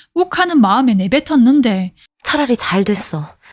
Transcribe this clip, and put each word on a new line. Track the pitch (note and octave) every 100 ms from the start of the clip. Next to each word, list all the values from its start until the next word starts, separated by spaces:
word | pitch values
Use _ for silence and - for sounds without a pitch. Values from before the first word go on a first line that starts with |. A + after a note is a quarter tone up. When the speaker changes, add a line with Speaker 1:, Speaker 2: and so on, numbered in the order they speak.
| _
Speaker 1:
욱하는 | E4+ F4+ - F4+ D#4+
마음에 | G3 G#3+ C4
내뱉었는데, | G3+ F#3 C4 - D4+ A#3+ C#4+ A#3+ F#3+ F#3 - _ _
Speaker 2:
차라리 | - D4+ C#4+ A#3
잘 | - F#3+ G3
됐어. | G3+ - D#3 D3+ _ _